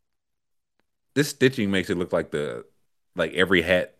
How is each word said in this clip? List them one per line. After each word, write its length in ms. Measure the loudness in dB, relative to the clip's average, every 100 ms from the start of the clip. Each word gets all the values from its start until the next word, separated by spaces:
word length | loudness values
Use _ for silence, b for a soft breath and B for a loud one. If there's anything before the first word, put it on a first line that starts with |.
| _ _ _ _ _ _ _ _ _ _ _
This 140 | -4 -2
stitching 420 | 2 2 2 -2
makes 180 | -2 -2
it 80 | -4
look 140 | -2
like 180 | -2 -2
the, 340 | -4 -6 -8 -14 _ _ _ _ -4
like, 160 | -4
every 260 | 0 2 4
hat 320 | 4 2 0 _